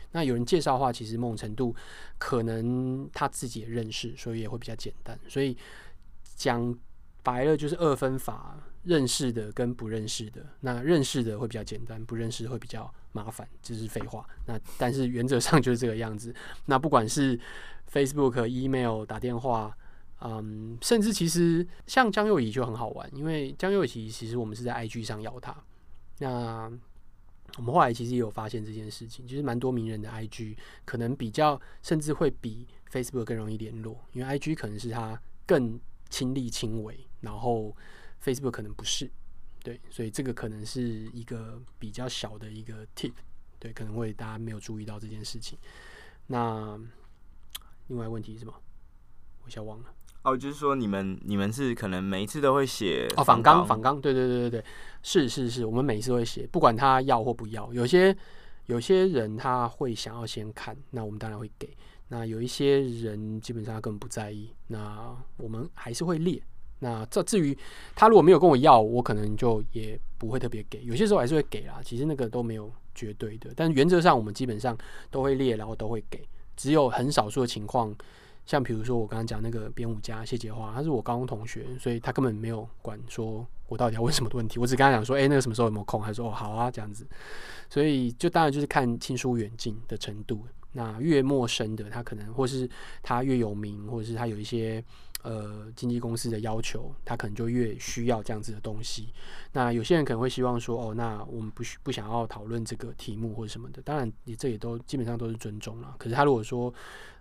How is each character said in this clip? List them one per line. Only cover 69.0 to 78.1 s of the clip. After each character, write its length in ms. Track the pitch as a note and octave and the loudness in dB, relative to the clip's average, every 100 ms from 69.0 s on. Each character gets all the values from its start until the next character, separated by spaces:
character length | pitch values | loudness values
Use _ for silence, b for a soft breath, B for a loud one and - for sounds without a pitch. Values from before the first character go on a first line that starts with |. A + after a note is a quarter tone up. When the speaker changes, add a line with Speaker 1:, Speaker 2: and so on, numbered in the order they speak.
Speaker 1:
可 100 | B2 | 2
能 220 | G#2+ G#2 G#2+ | 2 2 4
就 260 | A#2+ G#2+ - | 4 4 2
也 260 | A2+ G#2+ A2 - - | 0 -2 -2 -2 -2
不 120 | A2+ | 0
会 100 | B2+ | 0
特 80 | A#2 | 0
别 160 | A2 G#2 | -4 -6
给。 120 | G#2+ A#2+ | -8 -2
有 100 | A#2+ | 4
些 100 | G#3+ | 6
时 80 | |
候 60 | F#3+ | 6
还 80 | A#2+ | 6
是 80 | D#3 | 4
会 80 | |
给 220 | C#3+ G#2 - | 2 -2 -4
啦， 160 | - | -6
其 140 | - A#2+ | -4 -2
实 80 | D3+ | 0
那 100 | C3+ | 0
个 140 | A2+ | 0
都 120 | B2 | 0
没 140 | A#2 A2 | -2 -4
有 160 | G#2+ - - - | -8 -10 -10 -8
绝 180 | G#2+ G#2 | -8 -6
对 220 | G#2+ A2+ | -6 -6
的， 120 | - | -8
但 160 | C3 E3 | 0 4
原 140 | C#3+ E3+ | 8 8
则 120 | F3 | 10
上 180 | E3+ C3 | 10 8
我 60 | |
们 100 | G#2+ | 4
基 120 | G2+ B2+ | -2 -2
本 120 | G#2 | 0
上 200 | B2 A2+ B B B | 0 -2 B B B
都 100 | C3+ | 0
会 140 | C#3 C3+ | 2 4
列， 220 | C3 G#2+ | 2 2
然 100 | A2 | -2
后 80 | A2 | -4
都 140 | A2 | -2
会 120 | A2+ - | -2 -4
给。 160 | - - b b - | -8 -8 b b -4
只 160 | C3 | 4
有 180 | D#3 B2+ | 6 6
很 220 | - C3 | 4 4
少 180 | D3 G#2+ | 4 2
数 120 | C3+ | 0
的 60 | A#2+ | 0
情 200 | G#2+ G#2 | -2 -2
况， 260 | C3 A2 G2+ B | 0 0 -4 B